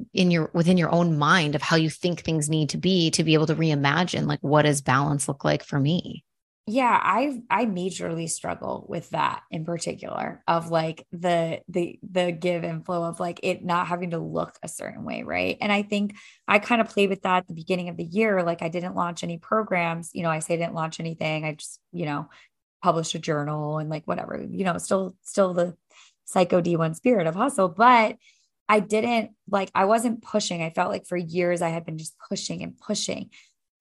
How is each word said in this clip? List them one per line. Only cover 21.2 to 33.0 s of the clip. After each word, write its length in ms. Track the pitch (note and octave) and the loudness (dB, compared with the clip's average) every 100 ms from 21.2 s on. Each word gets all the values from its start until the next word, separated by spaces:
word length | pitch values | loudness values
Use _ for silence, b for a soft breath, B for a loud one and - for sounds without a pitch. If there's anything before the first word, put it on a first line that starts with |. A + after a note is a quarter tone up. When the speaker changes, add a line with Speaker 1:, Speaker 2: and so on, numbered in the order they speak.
| D#3 D#3 D#3 | -4 -2 -4
Speaker 2:
I 80 | |
just, 260 | D3+ - - _ | -8 -12 -18 _
you 120 | F3 D#3 | -6 -4
know, 240 | D3 D#3+ b b _ _ _ | -4 -8 b b _ _ _
published 320 | F#3 E3 D#3+ E3+ | 0 0 -2 -4
a 40 | |
journal 600 | D#3+ D3+ D3 D3+ D3+ D#3 | -4 -2 -2 -4 -4 -4
and, 100 | D3+ | -4
like, 160 | D#3 - | -6 -4
whatever, 400 | F3 - - - | -6 -6 -8 -8
you 180 | F3+ F#3+ | -4 -2
know, 120 | F3 | -2
still, 360 | - G3 F#3+ - | -2 -2 -2 -8
still 300 | - - F#3 | -4 0 2
the 240 | F3 F3 E3 _ b b _ - | 2 -2 -4 _ b b _ -2
psycho 340 | F#3+ F3+ F#3 | 2 4 4
D 160 | F3 E3+ | 4 2
one 180 | D#3+ | 0
spirit 320 | D#3+ B3 A3+ D#3+ | 0 2 4 2
of 100 | E3+ | 0
hustle, 340 | C4 C#4 F#3 | 0 2 0
but 480 | E3 A#3 B3 A3 - b b b _ - | 6 8 8 6 0 b b b _ 0
I 80 | G#3+ | 2
didn't, 520 | G#3+ G#3+ A#3 A#3 G#3+ _ - | 2 0 2 0 -2 _ -2
like, 220 | G3 F#3+ | -2 0
I 120 | - F#3+ | 2 4
wasn't 360 | A3+ A#3+ A3+ | 4 2 -4
pushing. 400 | - G#3+ G#3 F3 | -4 -2 -2 -4
I 80 | E3 | -2
felt 220 | E3 F3+ | -2 -2
like 160 | - - | -4 -4
for 100 | F3+ | -6
years 460 | E3 E3+ F3 F3 | -2 0 0 2
I 60 | E3+ | 0
had 180 | E3 E3 | -2 -6
been 100 | D#3+ | -10
just 180 | D#3+ - - | -12 -16 -10
pushing 320 | G3 - F3 | -8 -6 -8
and 160 | F3+ - | -10 -10
pushing 540 | - G#3 | -6 -4